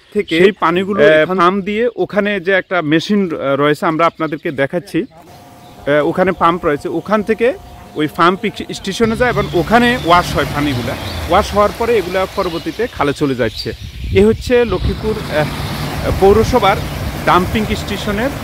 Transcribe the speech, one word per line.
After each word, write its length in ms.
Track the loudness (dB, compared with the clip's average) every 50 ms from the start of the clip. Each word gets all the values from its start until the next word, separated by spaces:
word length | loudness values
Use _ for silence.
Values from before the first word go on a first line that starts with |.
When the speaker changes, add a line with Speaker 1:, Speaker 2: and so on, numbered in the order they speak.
| _ _ -4
Speaker 1:
থেকে 240 | -4 -2 0 2 4
সেই 120 | 4 4
পানিগুলো, 520 | 4 2 0 0 2 0 0 0 2 4 6
Speaker 2:
এ, 200 | 6 6 6 4
Speaker 1:
আহ, 120 | 2 2
পাম্প 280 | 2 2 2 2 0 -2
দিয়ে 240 | -2 -2 -2 -2 -2 -2
ওখানে 440 | -2 -4 -2 0 0 0 0 -2 -2
যে 120 | 0 0
একটা 300 | 0 0 0 0 -2 -2
মেশিন, 400 | 0 2 2 2 2 2 0 0 0
আহ, 300 | 0 -4 -4 -2 0 0
রয়েছে, 300 | 2 2 2 2 2 0
আমরা 200 | 0 0 2 0
আপনাদেরকে 460 | 0 0 -2 -6 -6 -6 -6 -6 -6
দেখাচ্ছি। 480 | -2 -2 -2 -2 -2 -6 -6 -4 -4 -4
আহ, 1040 | -4 -6 -10 -20 -20 -20 -20 -20 -20 -20 -20 -20 -20 -20 -20 -8 -2 0 0 2 0 0
ওখানে 220 | 0 0 0 0
পাম্প 340 | 2 2 2 2 2 2 0
রয়েছে, 240 | -2 -2 -2 -2 -4
ওখান 340 | -6 -6 -2 -2 -2 0 0
থেকে 300 | -2 -2 0 0 0 0 -2 -8 -18 -20 -20 -20 -10 -4
ওই 120 | -4 -4 -2 0
পাম্প 300 | 2 2 2 2 0 -4
ইক-, 280 | -6 -6 -8 -10 -10 -10
স্টেশনে 420 | -8 -8 -6 -6 -4 -4 -4 -2
যায় 140 | 0 0 0
এবং 180 | 0 -2 -2 0 0
ওখানে 440 | -2 2 2 4 4 4 4 2 0 2
ওয়াশ 300 | 4 4 4 4 2 0
হয় 100 | -2 -2 -2 -2
পানিগুলা। 400 | -2 -2 0 -2 -2 -4 -4 -6 -8 -8 -8 -8 -8 -2 0
ওয়াশ 240 | 2 2 2 2 2
হওয়ার 160 | 2 2 2 0 -2
পরে 180 | -2 0 0
এগুলা 280 | 0 0 -2 -2 -4 -4 -2 -2
পরবর্তীতে 520 | -4 -4 -4 -4 -6 -6 -6 -6 -4 -6
খালে 260 | -4 -4 -2 -2 -2 0
চলে 220 | 0 -2 -2 0
যাচ্ছে। 380 | 0 -2 -2 -4 -6 -8 -8 -10 -10 -12 -12 -10 -8 -6 0 4
এ 100 | 4 4
হচ্ছে 400 | 4 4 0 0 0 2 2 2
লক্ষ্মীপুর, 500 | 2 0 -2 -2 -2 -2 -2 -4 -4 -4
আহ, 280 | -4 -6 -4 -2 -2 -2 -2 -4 -6 -6 -6 -6 -6 -6 -6 -6 -4 -4 -2 0 4
পৌরসভার 580 | 4 6 6 6 4 2 2 2 2 2 2 0 -2 -6 -8 -8 -8 -8 -8 -2 0
ডাম্পিং 400 | 2 2 2 2 0 0 -2 -2 -2 -4
স্টেশনের 540 | -4 -4 -6 -6 -6 -4 -4 -2 -2 -2 -4 -4 -6